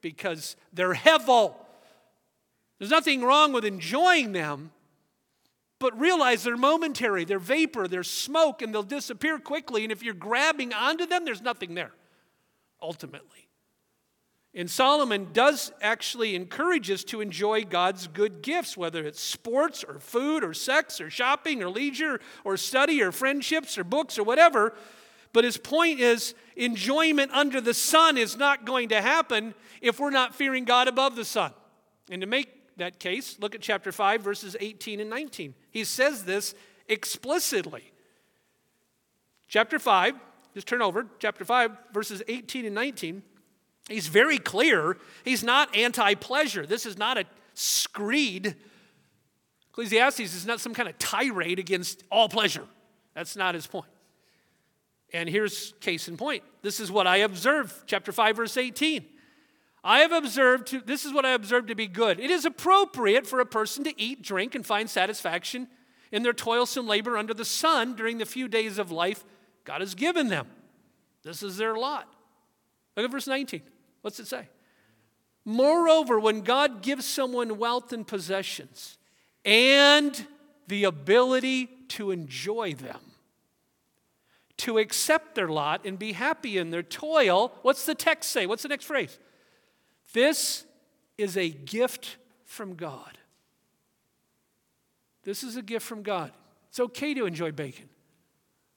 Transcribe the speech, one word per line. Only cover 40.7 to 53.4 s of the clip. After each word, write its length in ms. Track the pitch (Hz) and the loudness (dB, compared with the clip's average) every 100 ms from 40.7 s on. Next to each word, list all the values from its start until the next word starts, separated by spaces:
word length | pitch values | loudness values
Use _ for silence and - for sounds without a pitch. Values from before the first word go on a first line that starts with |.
| 247 | 0
over, 240 | 208 180 233 - | 0 -2 -6 -6
chapter 260 | 214 - 190 | -6 -4 0
five, 260 | 247 233 208 - | 2 2 -2 -10
verses 300 | 202 214 196 214 | -8 -6 -8 -8
eighteen 380 | 247 226 262 226 | -8 -8 -8 -6
and 80 | |
nineteen. 480 | 202 269 254 165 190 - _ _ _ _ _ - | -4 -4 -6 -10 -10 -16 _ _ _ _ _ -10
He's 200 | 220 156 | -8 0
very 300 | 202 285 277 | 4 4 2
clear. 600 | - - 311 208 156 185 - - - | -2 2 4 4 2 -4 -8 -10 -4
He's 180 | 240 | -2
not 320 | 233 262 294 202 | 2 2 4 2
anti-pleasure. 880 | 240 240 202 202 - 269 294 196 151 | 2 4 2 2 0 0 0 -2 -4
This 200 | 226 233 | -4 -6
is 120 | 190 | -6
not 200 | 214 240 | -2 -2
a 80 | - _ _ | -4 _ _
screed. 1000 | - - - - - 208 285 262 185 202 - - _ _ _ _ _ _ _ _ _ _ | -6 -2 0 -2 -4 -2 2 0 -2 -6 -8 -14 _ _ _ _ _ _ _ _ _ _
Ecclesiastes 480 | - 226 220 254 262 | -10 0 4 4 2
is 260 | 196 175 190 | -6 -8 -6
not 140 | 233 | -6
some 140 | 240 | -6
kind 140 | 233 214 | -6 -6
of 100 | - | -6
tirade 640 | - 196 262 196 165 185 | -4 -2 -2 -2 -4 -4
against 440 | 180 185 180 - - | -2 -4 -4 -10 -2
all 180 | 202 220 | 2 2
pleasure. 360 | 220 208 - - _ _ _ _ | 4 0 0 -10 _ _ _ _
That's 220 | - 170 | -12 -10
not 200 | 202 | -4